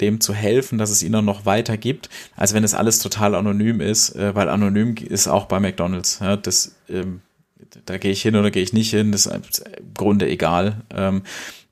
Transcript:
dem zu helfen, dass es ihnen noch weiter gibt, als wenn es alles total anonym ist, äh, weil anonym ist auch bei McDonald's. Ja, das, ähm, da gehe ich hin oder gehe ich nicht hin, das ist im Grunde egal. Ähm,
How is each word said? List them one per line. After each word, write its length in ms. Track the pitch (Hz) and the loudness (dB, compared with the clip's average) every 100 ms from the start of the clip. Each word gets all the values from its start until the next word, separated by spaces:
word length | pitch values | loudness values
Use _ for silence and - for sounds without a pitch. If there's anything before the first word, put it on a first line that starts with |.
dem 200 | 104 110 | 0 0
zu 120 | - | -2
helfen, 460 | 101 107 127 135 110 | 0 2 2 2 -2
dass 100 | 104 | 0
es 140 | 104 | 0
ihnen 200 | - 110 | 0 2
noch 220 | 104 98 104 | 2 0 2
weiter 320 | 107 113 107 | 2 0 -2
gibt, 320 | 117 156 - - - - | -4 -4 -10 -18 -16 -4
als 200 | 104 107 | 0 2
wenn 80 | |
es 100 | 196 | 2
alles 240 | - 113 - | 2 2 2
total 380 | 98 104 104 95 | -2 0 2 2
anonym 440 | 104 101 110 110 | 0 2 0 0
ist, 360 | 90 110 - - | 0 0 0 -2
äh, 180 | 101 | -2
weil 160 | 92 80 | 0 0
anonym 460 | 98 101 101 120 110 | 2 2 2 0 -2
ist 320 | - - - | -4 -2 0
auch 180 | 95 - | 0 0
bei 140 | 95 | 0
McDonald's. 600 | 98 92 90 90 - - | 0 0 -2 -2 -4 -2
Ja, 160 | 98 101 | -2 -2
das, 400 | 92 92 - - - | 0 -2 -2 -8 -10
ähm, 320 | 90 92 92 - _ _ _ - - - | -6 -6 -10 -16 _ _ _ -20 -16 -10
da 120 | 95 | -4
gehe 140 | 98 | -2
ich 100 | 98 | 0
hin 140 | 110 104 | 2 4
oder 160 | 101 | 4
gehe 120 | 98 | 2
ich 100 | 92 | 0
nicht 160 | 107 110 | 0 2
hin, 220 | 107 107 | 2 2
das 140 | 101 - | 2 0
ist 80 | - - - - - | -4 -8 -8 -8 -18
im 160 | - | -14
Grunde 340 | - 101 104 80 | -2 2 2 2
egal. 540 | - 80 87 101 110 - | 0 2 2 0 -2 -8
Ähm, 300 | - 98 95 - - - - _ | -4 -2 -2 -4 -12 -14 -18 _